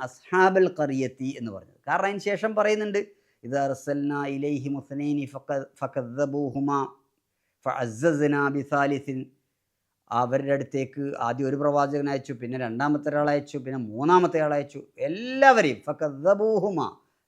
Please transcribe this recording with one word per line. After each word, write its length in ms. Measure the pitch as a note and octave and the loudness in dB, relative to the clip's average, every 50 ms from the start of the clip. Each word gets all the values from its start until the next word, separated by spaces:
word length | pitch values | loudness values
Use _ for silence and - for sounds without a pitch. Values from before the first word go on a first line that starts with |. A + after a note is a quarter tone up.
| B2+ | -8
അസ്ഹാബൽ 600 | B2+ - - _ - F#3 F#3 F#3 F#3+ F#3 G3 F#3 F3 F3+ - | -12 -12 -16 _ 0 2 4 4 6 6 4 4 4 2 -2
ഖറിയത്തി 500 | D3 C#3 C3+ C3 C3 B2 B2+ - C3 C3 C#3+ C3+ | -2 -2 0 -2 -2 -4 -4 -6 -8 -8 -6 -8
എന്ന് 120 | A#2 A2 G2 | -8 -10 -10
പറഞ്ഞത്. 240 | F#2 F#2 - _ _ _ C#3 | -12 -14 -18 _ _ _ -2
കാരണം 200 | D#3 F3+ F#3+ G3 | 0 0 0 -2
അതിന് 140 | G3+ G3+ - G3+ | -2 -2 -2 -2
ശേഷം 220 | G3+ E3+ G#3+ A3 G#3+ G#3+ | -2 0 -2 -2 0 2
പറയുന്നുണ്ട്, 420 | G#3 G#3+ G#3+ G#3+ G#3+ G#3 G3 G3+ G3+ - _ _ _ _ _ _ - | 2 2 2 0 0 -2 -2 -2 -4 -4 _ _ _ _ _ _ -8
"ഇദാ 140 | A#2+ C3+ C#3 C#3 | -4 -2 0 0
അർസൽനാ 540 | C#3 C3 C3 - D3 C#3+ C#3+ C#3+ C#3+ D3 C#3+ C#3+ C#3 C#3 | 0 -2 -4 -4 -4 -2 -2 -2 -2 -2 -2 -4 -4 -4
ഇലൈഹിം 380 | C3+ C#3+ D3 D3 C3+ B2+ C#3 C#3+ C#3 | -4 -2 -2 -2 -2 -4 -4 -6 -6
ഉസ്നൈനി 440 | C3+ - C#3 C#3 D3 D3 D3 D3 C#3 A#2 | -8 -8 -8 -4 -2 -2 -2 -2 -4 -6
ഫക-, 360 | C3 C3+ - - C#3+ C#3 C3 - _ _ | -10 -12 -8 -6 -6 -6 -6 -8 _ _
ഫകദ്ദബൂഹുമാ 1000 | C#3+ B2+ - C#3 B2 A#2 A#2+ C3+ D3 C#3 C#3 D3 D3 C3+ A#2 C#3 C#3 C#3+ C#3+ C#3 C3+ - - _ _ _ _ _ _ _ _ _ _ _ _ _ - | -8 -6 -4 -6 -6 -4 -4 -2 -2 -2 -2 -4 -4 -4 -2 -2 0 0 0 0 -2 -4 -8 _ _ _ _ _ _ _ _ _ _ _ _ _ -6
ഫഅസ്സസ്നാ 800 | C3 B2+ C3 B2+ A#2 G#2+ A2+ D3 E3+ D#3 C#3+ D3 D3 C#3 C#3+ C#3+ C#3 C#3+ | -6 -4 -2 -4 -4 -2 0 2 2 4 4 2 2 2 2 2 0 0
ബിസാലിസിൻ." 640 | C#3+ C3+ C#3+ D3+ C#3+ C#3 C#3+ C#3+ C3+ - C#3+ C3 C3 C3 - _ _ _ _ _ _ _ _ _ _ _ _ _ _ _ - A#2 A#2+ | -2 -4 -2 0 0 2 2 0 -2 -4 -6 -8 -8 -10 -12 _ _ _ _ _ _ _ _ _ _ _ _ _ _ _ -2 0 0
അവരുടെ 320 | B2 A#2+ C3 C#3 C#3 C#3 C#3 | 2 2 0 0 0 0 0
അടുത്തേക്ക് 480 | C#3 C#3 C#3 - C3+ C3+ C3+ - D3 C#3 C#3 C#3 - A#2 | -2 -2 -4 -4 -4 -4 -4 -6 -6 -6 -6 -4 -4 -2
ആദ്യം 220 | A#2 B2 C3 C#3 C3+ | -2 -2 -2 -2 -2
ഒരു 60 | C#3 C#3 | 0 0
പ്രവാചകനെ 480 | D3 D3 C#3+ C#3+ C#3+ C#3 D3 C#3+ C#3+ C#3+ C#3 | 0 2 2 2 2 2 0 -2 -2 -2 -2
അയച്ചു, 180 | C3 B2+ - C3+ A#2 | -4 -6 -8 -10 -8
പിന്നെ 180 | B2 A#2 C3 C3 B2+ | -8 -8 -6 -6 -4
രണ്ടാമത്തെ 420 | A2+ A2+ A#2+ C#3+ D3 D3+ D3 D3 D3+ | -4 -2 -2 0 0 0 0 -2 -2
ഒരാളെ 200 | D3 D3 D3 D3 D3 | 0 2 2 2 2
അയച്ചു, 220 | D3 C#3+ - - C#3+ B2+ | 0 -2 -4 -8 -10 -8
പിന്നെ 160 | C3 C3+ C3 A#2 G#2 | -6 -6 -6 -6 -6
മൂന്നാമത്തെ 480 | G#2 A#2 C#3+ E3 F3+ F3+ F3+ D#3 E3 D#3+ D#3 | -6 -2 4 6 6 6 6 4 2 0 0
ആളെ 100 | D3 D3+ D3 | 0 0 -2
അയച്ചു. 220 | C#3+ C#3+ - C#3 - - _ - C3 C#3+ | -2 -6 -10 -16 -18 -18 _ -6 -6 -4
എല്ലാവരെയും 720 | E3+ G#3 A#3 B3+ C4 C4+ C4+ C4+ B3+ A3+ F#3 C#3+ A#2 F#2+ - D3 | -4 -6 -6 -6 0 6 8 8 8 8 6 2 0 -2 -6 -8
ഫകദ്ദബൂഹുമാ, 1000 | D3+ - E3 D3 C#3 C3+ D3+ F#3 G3+ G3 G#3+ A3 A3 G3 F3 G#3+ F#3+ D#3 B2+ F#2+ - - _ _ _ _ _ | -4 -2 -4 -4 -4 0 2 4 4 4 4 2 2 2 0 0 0 -2 -2 -4 -6 -12 _ _ _ _ _